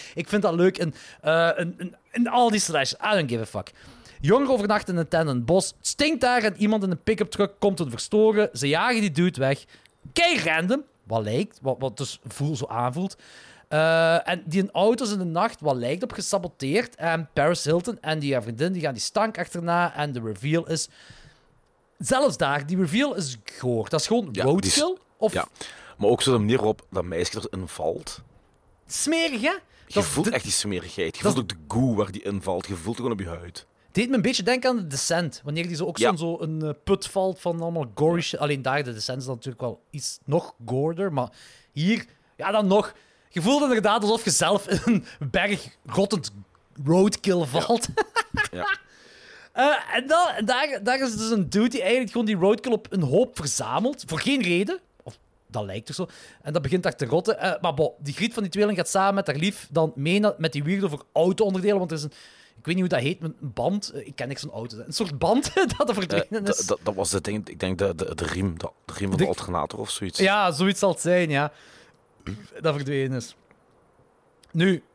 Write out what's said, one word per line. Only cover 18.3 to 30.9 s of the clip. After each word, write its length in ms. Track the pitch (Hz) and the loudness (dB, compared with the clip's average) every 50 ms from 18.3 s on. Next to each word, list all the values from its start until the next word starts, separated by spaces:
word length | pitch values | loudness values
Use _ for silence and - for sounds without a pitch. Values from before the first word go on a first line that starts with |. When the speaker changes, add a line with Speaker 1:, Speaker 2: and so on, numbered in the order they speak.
| 135 | 0
Speaker 1:
haar 80 | 123 107 | 0 -2
vriendin, 280 | 117 117 110 151 180 190 | -4 -4 -2 -2 0 0
die 80 | 180 | -2
gaan 120 | 156 147 127 | -2 -4 -4
die 80 | 107 | -4
stank 360 | - - - 208 214 220 220 | -6 -2 0 0 0 0 -2
achterna. 580 | - 175 - - 175 170 170 170 175 175 165 - | -6 -8 -8 -6 -6 -2 0 2 2 2 0 0
En 160 | - 147 147 | -2 -4 -4
de 100 | 135 120 113 | -4 -6 -6
reveal 440 | 110 104 95 117 143 156 165 - - | -6 -8 -6 -2 0 0 0 0 0
is 180 | 165 151 - - - - - - - - - - _ _ _ _ _ _ _ _ _ _ _ _ _ | -4 -4 -4 -6 -10 -20 -20 -20 -20 -20 -20 -20 _ _ _ _ _ _ _ _ _ _ _ _ _
zelfs 400 | - 170 - 262 262 294 262 160 | -8 -2 0 2 4 4 2 2
daar, 280 | - 165 139 139 147 143 | 2 0 2 0 0 0
die 120 | 147 185 | 0 0
reveal 380 | 185 190 147 156 233 285 285 214 | 2 2 2 2 2 2 0 0
is 220 | 185 160 135 127 113 - | -4 -4 -6 -8 -10 -14
goor. 460 | - - - 131 123 120 113 104 - | -18 -12 -6 -2 -2 -2 -2 -2 -2
Dat 100 | - 151 | -2 -2
is 80 | - | 0
gewoon 220 | - 220 247 208 160 | 2 0 0 0 -2
Speaker 2:
Ja, 120 | 107 92 92 | -2 0 2
Speaker 1:
roadkill, 280 | 135 156 196 190 - | 2 2 2 2 2
Speaker 2:
die 120 | - 277 302 359 370 | 2 2 2 0 -2
is, 60 | - _ _ _ | -4 _ _ _
Speaker 1:
of 160 | - 220 214 - | -2 -2 0 0
Speaker 2:
ja. 140 | - - - _ - - - - - - - - | 0 -4 -4 _ -16 -16 -16 -16 -18 -20 -16 -6
Maar 120 | - - 104 | 0 4 4
ook 120 | 123 117 | 4 4
zo 100 | - 135 | 4 4
de 60 | 127 | 4
manier 200 | 113 104 104 120 | 4 4 4 2
waarop 280 | 131 101 107 104 - - - | 4 4 2 0 0 -4 -8
dat 120 | - 95 85 | -4 -4 -4
meisje 380 | 87 90 82 87 - - 107 - - | -2 -2 -2 -2 -2 -4 -8 -8 -8
erin 160 | - 92 92 | -8 -8 -8
valt. 540 | 90 - - 78 80 - - - - - - - - _ - _ _ _ _ _ _ _ _ _ | -8 -8 -4 -4 -2 -2 -4 -8 -12 -14 -16 -18 -20 _ -20 _ _ _ _ _ _ _ _ _
Speaker 1:
Smerig, 540 | - - - - 285 320 330 330 320 269 214 | -10 -6 -4 0 0 0 2 0 0 -2 0
hè? 60 | 220 311 381 370 - _ _ - - | 0 0 -2 -2 -6 _ _ -20 -14
Speaker 2:
Je 60 | - - | -4 -2
Speaker 1:
Dat 100 | 202 190 | -2 0
Speaker 2:
voelt 200 | 156 139 139 180 | 0 0 0 0
Speaker 1:
de 60 | 214 | 0
Speaker 2:
echt 120 | 240 127 - | 0 -2 -2
die 80 | 104 | -2
smerigheid. 680 | - - - 104 98 87 - - | -2 -2 -2 -2 -4 -4 -6 -8